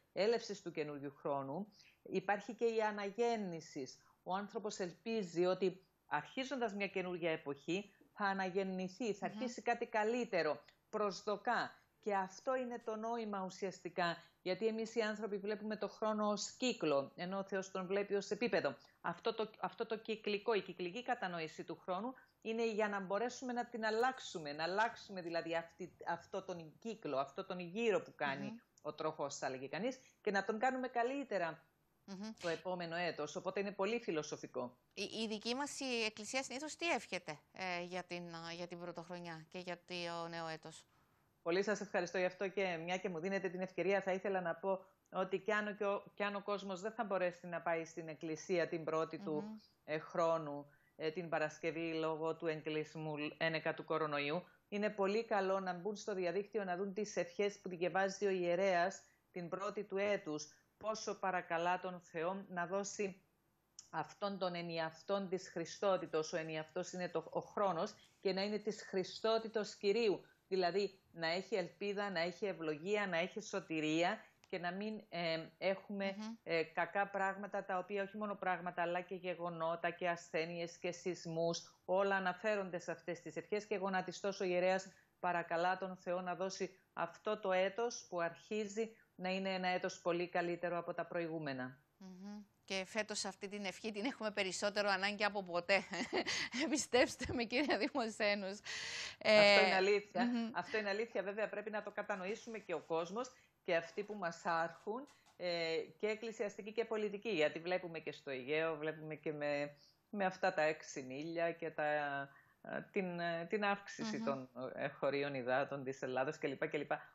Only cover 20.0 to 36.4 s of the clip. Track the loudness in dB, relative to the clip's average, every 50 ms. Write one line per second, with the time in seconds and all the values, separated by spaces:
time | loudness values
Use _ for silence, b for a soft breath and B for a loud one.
20 | -2 -4 -4 -2 0 0 0 0 2 2 2 2 2 -2 -4 -4 -4 -4 -4 -4
21 | -2 -2 -2 -2 -2 -4 -2 -4 -4 -6 -6 -8 -8 -8 -8 -8 -4 -4 -2 -2
22 | -2 -4 -6 B B B B B -6 -4 -2 0 0 2 2 2 2 2 0 -2
23 | -2 0 0 0 0 0 -2 -4 -6 -4 -4 -4 -4 -4 -4 -2 0 2 2 4
24 | 4 2 2 -2 -6 -8 -8 -6 -6 -6 -4 -2 -2 2 4 4 4 4 2 -4
25 | -12 -10 -8 -8 -4 -2 -2 -2 0 0 0 -2 -2 -4 -8 -12 -12 -12 -12 -8
26 | -4 -4 -4 -4 -4 -6 -6 -6 -4 -6 -6 -8 -8 -12 -14 -10 -8 -8 -8 -6
27 | -4 -2 -2 -2 -2 -2 -4 -8 -6 -6 -6 -6 -6 -6 -2 0 2 4 4 2
28 | 2 -2 -6 -2 -2 -2 0 -2 -4 -6 -8 -10 -14 _ _ _ -8 -8 -4 -2
29 | -2 -2 -2 -2 -4 -4 -4 -4 -4 -4 -4 -4 -6 -6 -4 -2 -2 -2 -4 -6
30 | B B B B 0 2 2 2 2 0 0 2 2 2 2 2 -2 -2 0 0
31 | 2 2 0 -2 -2 -2 -2 0 0 -2 -4 -6 -12 _ _ _ _ _ _ _
32 | _ -12 -10 -8 -8 -10 -8 -4 -2 -2 -2 -2 -2 -4 -4 -4 -4 -4 -2 0
33 | 0 0 0 -2 -4 -4 -4 -4 -4 -2 -2 -2 -2 -2 0 0 0 2 0 0
34 | 0 0 0 0 0 -2 -4 -8 -8 -6 -4 -4 -4 -4 -6 _ _ _ _ -6
35 | -6 -4 -4 -2 -2 -2 -2 -2 -2 -2 -2 -2 -2 -4 -4 -4 -2 -2 0 0
36 | 0 0 -2 -4 -6 -4 -2 -2